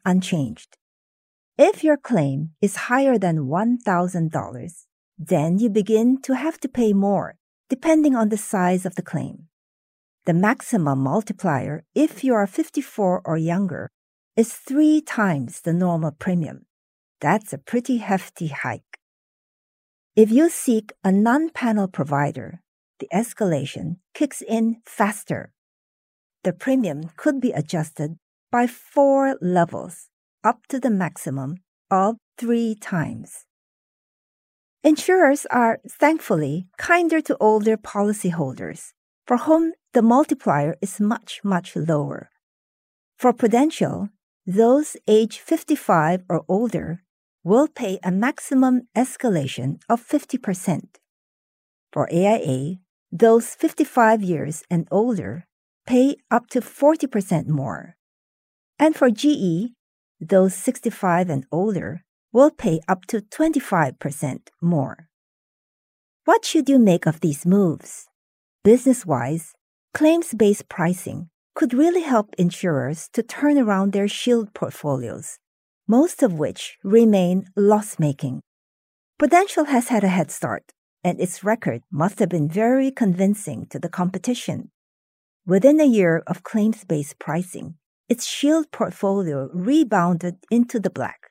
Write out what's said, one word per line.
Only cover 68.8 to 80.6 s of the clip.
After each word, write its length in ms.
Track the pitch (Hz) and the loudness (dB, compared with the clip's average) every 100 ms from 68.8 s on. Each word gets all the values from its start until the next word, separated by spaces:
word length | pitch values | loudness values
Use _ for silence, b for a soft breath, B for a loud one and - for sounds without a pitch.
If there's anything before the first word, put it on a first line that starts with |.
| 262 247 175 131 123 165 - _ _ _ _ | 4 0 0 -2 -2 -6 -8 _ _ _ _
claims-based 760 | - 311 339 330 214 208 208 - | 2 4 4 0 2 2 2 -2
pricing 600 | - 170 185 - - 170 _ _ | -4 -2 -2 -8 -12 -14 _ _
could 180 | - 269 | -2 0
really 300 | 247 330 359 | 2 2 2
help 320 | 320 233 208 - | 2 0 0 0
insurers 720 | 175 - 185 143 123 160 - | -2 0 -2 -2 -2 -6 -8
to 80 | - | -6
turn 340 | 226 - 294 285 | -6 -2 2 4
around 360 | 220 190 196 | 2 2 0
their 160 | 196 202 | 0 -2
Shield 440 | - 247 240 208 | -2 0 0 0
portfolios, 840 | - 156 - 147 131 117 - - - _ _ _ _ - | -6 -8 -6 -4 -4 -6 -12 -14 -18 _ _ _ _ 2
most 360 | 233 349 - | 4 4 2
of 120 | 254 | 0
which 420 | 160 131 - - - | 0 -4 -6 -14 -12
remain 640 | 196 226 226 196 175 185 - - | 2 6 6 4 2 0 -4 0
loss-making. 840 | 202 214 208 - 156 - 139 - - _ _ _ _ _ _ - | 4 4 0 -2 -2 -2 -6 -8 -14 _ _ _ _ _ _ -2
Prudential 460 | 294 349 392 - 294 | 2 4 2 0 0
has 220 | 254 240 | 0 0
had 160 | 226 | 0
a 40 | 196 | 2
head 220 | 185 - | 0 -2
start, 420 | - 131 95 | -4 -6 -6